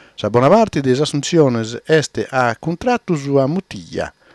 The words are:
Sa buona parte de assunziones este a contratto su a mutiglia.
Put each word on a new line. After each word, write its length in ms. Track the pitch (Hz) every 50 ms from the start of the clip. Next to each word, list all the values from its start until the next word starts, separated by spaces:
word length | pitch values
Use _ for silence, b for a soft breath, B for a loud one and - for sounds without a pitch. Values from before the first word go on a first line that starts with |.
| b b b
Sa 160 | - - 104
buona 180 | 107 120 127 143
parte 320 | 185 226 226 - - 156
de 180 | 135 131 123 131
assunziones 800 | 151 - - 143 135 - - 165 147 131 120 113 113 110 120 - -
este 400 | - 156 156 135 - - 117 101 -
a 280 | - 131 123 120 110 -
contratto 580 | - 160 175 - - 247 247 233 - - 175
su 200 | 147 139 143 139
a 100 | 139 135
mutiglia. 680 | 131 160 196 - _ - 98 82 - 123 90 80 71 - b b b b